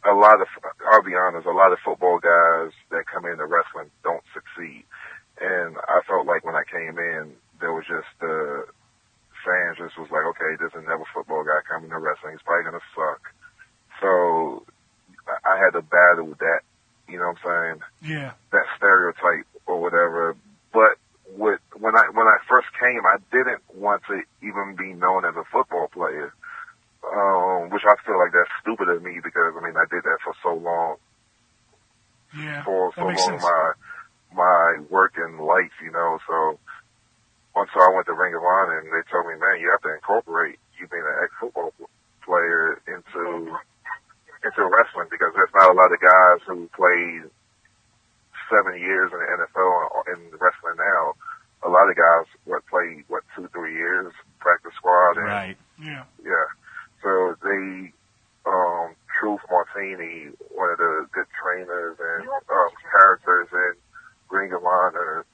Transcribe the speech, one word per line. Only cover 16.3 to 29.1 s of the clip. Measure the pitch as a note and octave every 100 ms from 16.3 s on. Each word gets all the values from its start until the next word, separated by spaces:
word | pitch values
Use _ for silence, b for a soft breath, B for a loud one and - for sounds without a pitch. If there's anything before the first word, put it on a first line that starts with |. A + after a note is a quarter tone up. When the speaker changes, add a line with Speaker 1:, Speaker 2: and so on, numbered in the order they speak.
| D2
Speaker 1:
that, | E2 E2 _ _ _ _ -
you | F2+
know | F2
what | F2 -
I'm | F#2+ E2 D#2+
saying? | - _ D#3
Speaker 2:
Yeah. | D#3 C3+ - _
Speaker 1:
That | - - -
stereotype | G2+ G2 F2 - F#2 E2+ - - -
or | F2+
whatever. | F2 E2+ E2+ E2+ E2 - _ _ _
But | A2 A2 G#2 _ _ F#2+ F#2+
with, | G#2+ G2 _ G#2
when | A2 A2+
I, | G#2+
when | G#2 A2
I | A2 -
first | B2 - -
came, | B2+ A#2+ A2
I | G#2 _
didn't | F3 - - _
want | F#2 G2+ G2+ -
to | G2 - _
even | G#2+ G2+ G2 F#2
be | F#2+
known | F2 F2+ F#2
as | F#2 E2+
a | -
football | - - F2 D#2
player, | F2+ E2+ D2+ D2 _ B B B B _ _ -
um, | G#2 G2 F#2+ F2+ F#2 F2
which | G2+ G#2
I | G#2
feel | - F2+
like | F2+
that's | - - -
stupid | - A2 F2+
of | E2+
me | F2+